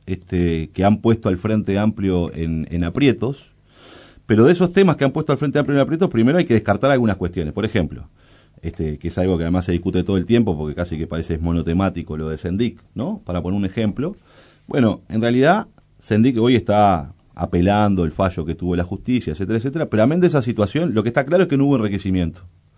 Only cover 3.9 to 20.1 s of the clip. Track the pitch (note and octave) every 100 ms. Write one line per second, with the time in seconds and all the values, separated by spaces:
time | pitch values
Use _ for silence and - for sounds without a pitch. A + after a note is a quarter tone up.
3.9 | - - - - G#2+ C3 F3 F3+ F#3 F#3+
4.9 | D3 C3+ D#3 D3+ C#3 D3 D3 C#3 C#3 C3
5.9 | D#3+ E3 A2+ A#2 F3 - A2+ - G2+ C3+
6.9 | C3+ A#2 F#2 F2 F2+ D2+ E2+ G#2+ G#2 D2
7.9 | - - _ _ _ _ _ E2+ - D#2
8.9 | D2 E2+ G2 F#2 E2+ E2 F2+ F2+ F2 F#2+
9.9 | F2+ F2 G2 E2+ A#2 G#2+ D2+ D2+ C#2 F2
10.9 | D#2 D#2 E2 E2 D#2 E2+ E2+ D#2 E2+ F#2+
11.9 | F2 D#2+ D#2 D#2 D#2 F2+ F#2+ A#2+ - _
12.9 | - D3 G#3+ - F2 F2 G2+ G2 G#2 A2
13.9 | G2 D3+ - _ - - _ - C#3+ A2+
14.9 | - - A2 A#2 B2 C#3 G#3 - _ _
15.9 | _ - G#2+ B2 A#2 A#2+ B2 - G#2 G#2
16.9 | E2+ C#2 - _ - E2 F2 F2+ G#2 G#2
17.9 | F#2 E2 - F#2+ F2+ D#2+ E2 F2+ F2 F2
18.9 | G2 - B2 F#2+ D#2 F#2+ A2 C3 D#3 C#3
19.9 | G#2+ A#2